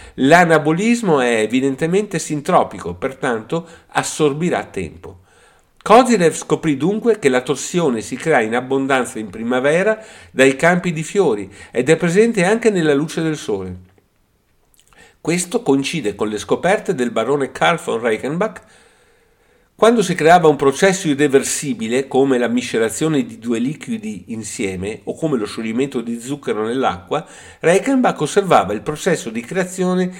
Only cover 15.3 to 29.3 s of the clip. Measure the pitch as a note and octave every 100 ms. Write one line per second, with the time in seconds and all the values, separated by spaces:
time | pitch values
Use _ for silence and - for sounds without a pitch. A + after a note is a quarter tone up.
15.3 | F3 F3+ A#3 - C#3 C3+ E3 G#2 - G#2+
16.3 | G#2+ - B2 E3+ G#3+ - D#3 A#2+ A2 A2+
17.3 | C#3+ C3 - D#3+ E3 - A2+ A#2+ A2 B2+
18.3 | D#3+ G#3+ - _ _ _ _ _ _ _
19.3 | _ _ _ _ - G#3+ A#3+ F#3 E3+ D3+
20.3 | F3 D#3+ C#3 C3+ C3+ G3 F#3 D#3 C3+ D3
21.3 | C3+ A#2+ - D3 A2 A2+ A#2+ - C3 C#3
22.3 | B2 A#2 B2 B2 A#2 A2+ - D#3 D3+ A#2
23.3 | - A#2 A2+ B2 D#3 - A2+ G#2+ G2+ F#2
24.3 | A2+ G#2+ - G2+ F#2 G2 A2 - - D#3+
25.3 | C3 G2+ - A2 A2+ C#3 C3+ A#2 A#2 A#2+
26.3 | C#3+ C3+ G#2+ A2 B2+ A#2 F#2 - C#3+ -
27.3 | - - - D#3 F#3+ F#3 C4+ A3 - D3+
28.3 | - F#3+ C3 F#2+ G#2+ - D3+ F#3+ E3 -